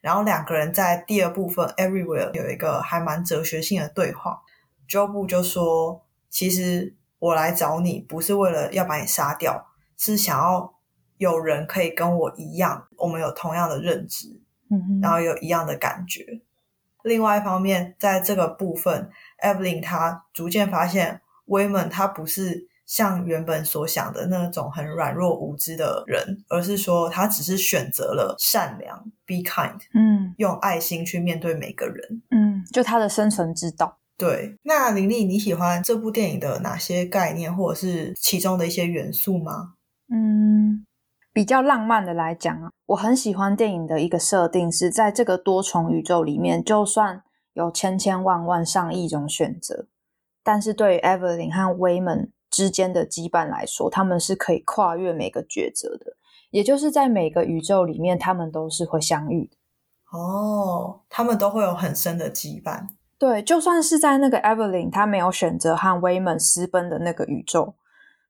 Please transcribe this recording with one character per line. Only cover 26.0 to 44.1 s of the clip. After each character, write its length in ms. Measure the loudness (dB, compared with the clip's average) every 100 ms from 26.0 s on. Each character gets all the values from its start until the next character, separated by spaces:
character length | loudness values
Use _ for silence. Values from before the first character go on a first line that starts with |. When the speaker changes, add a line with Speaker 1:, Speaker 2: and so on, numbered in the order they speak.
| -2
Speaker 1:
人， 380 | -4 -2 -8 -4
而 120 | -2
是 160 | 0 -2
说 320 | 2 2 0
他 160 | 0 0
只 160 | 0
是 160 | -2 0
选 320 | 0 0 -2
择 240 | -4 -2
了 220 | 0 0 0
善 400 | 0 0 -2 -6
良， 220 | -14 -14 -16 -20 -8
be 100 | -6
kind， 440 | -4 -2 -4 -6 -2 4
Speaker 2:
嗯。 400 | 6 6 2 0
Speaker 1:
用 180 | -2 0
爱 220 | 0 0
心 260 | -2 -4 -4
去 140 | -2
面 200 | -2 -2
对 160 | -2 -4
每 160 | -6
个 160 | -6 -6
人。 340 | -6 -12 -12 _
Speaker 2:
嗯， 340 | 4 4 2 -2
就 120 | 0
他 160 | 2 2
的 80 | 2
生 220 | 2 2
存 260 | 2 -2 -2
之 160 | -6
道。 260 | -2 -4 _ _ _
Speaker 1:
对， 420 | 0 0 -4 -12
那 280 | 0 2 4
林 180 | 2 2
丽， 140 | 2
你 160 | 2 2
喜 140 | 0
欢 280 | 0 2 0
这 140 | 0 0
部 160 | 0
电 200 | 0 0
影 80 | -2
的 200 | -4 -4
哪 180 | -4 -6
些 260 | -4 -2
概 300 | 0 0 0
念 220 | -2 -4 -2
或 180 | -2
者 60 | -2
是 340 | -2 -2 -4
其 260 | -2 0 0
中 180 | 0 0
的 100 | 0
一 20 |
些 160 | 0 -2
元 260 | -2 -4
素 280 | -4 -2 -2
吗？ 340 | -2 -8 -10 _ _ _ _
Speaker 2:
嗯， 720 | 0 4 4 6 6 6 2 -4 _ _ _ _
比 100 | -2
较 180 | 2 4
浪 220 | 4 4
漫 220 | 4 0 2
的 80 |
来 220 | -2 -2 -2
讲 260 | -4 -4
啊， 80 | -10 _ -2
我 80 | 0
很 200 | 4 2
喜 180 | 2
欢 220 | 0 0 2
电 160 | 2
影 160 | 0 -2
的 140 | 0
一 80 |
个 100 | 2